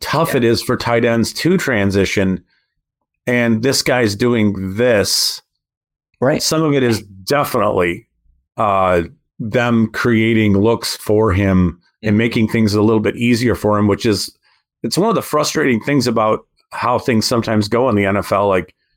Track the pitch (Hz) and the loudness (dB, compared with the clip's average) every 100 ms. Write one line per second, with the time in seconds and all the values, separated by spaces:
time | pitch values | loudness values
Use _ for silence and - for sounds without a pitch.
0 | - 143 160 139 117 110 - 123 - 120 | -6 -2 0 2 2 0 -2 -4 -2 0
1 | 120 117 107 - 156 185 - 117 98 98 | 0 0 -2 -2 0 0 0 0 0 0
2 | 92 - 95 92 - _ _ _ _ _ | 0 0 -2 -2 -8 _ _ _ _ _
3 | _ _ - 123 117 110 131 131 - 127 | _ _ -4 0 0 0 0 -2 0 0
4 | 113 101 123 120 107 95 95 98 123 110 | 0 0 0 2 0 -2 -6 0 2 2
5 | 95 - - - _ _ _ _ _ _ | 2 -2 -4 -6 _ _ _ _ _ _
6 | _ - 123 151 - 160 160 143 123 107 | _ -4 -2 0 -2 0 0 2 0 -2
7 | 101 95 95 143 143 123 104 - 90 82 | -6 -14 -4 -2 0 0 0 0 0 -2
8 | - _ _ _ _ - 110 98 92 90 | -10 _ _ _ _ -4 0 2 2 0
9 | 85 - _ - 113 123 120 117 110 - | -2 -10 _ -12 -4 0 2 2 0 -2
10 | 123 113 110 113 107 98 107 117 - - | 0 2 2 2 2 2 2 0 -4 -8
11 | - 107 110 90 98 92 90 - _ _ | 0 2 2 2 2 2 2 -2 _ _
12 | 110 104 117 120 110 117 110 104 104 110 | -2 0 0 0 0 2 0 2 2 2
13 | 107 - 120 117 123 95 104 104 104 98 | 0 -2 0 0 0 0 0 2 2 0
14 | 120 98 - - _ _ _ _ 120 151 | 0 -2 -4 -14 _ _ _ _ -6 -2
15 | 214 180 - 151 147 - 143 113 - 143 | 0 -2 -2 -2 -2 -2 0 0 0 0
16 | 127 113 107 107 _ _ _ - 117 120 | 0 0 0 -2 _ _ _ -6 -2 -2
17 | - 113 - 120 110 107 104 117 131 104 | 0 0 0 -2 0 -2 0 0 0 0
18 | 98 101 90 101 101 95 87 _ _ | 0 -2 0 0 2 0 -2 _ _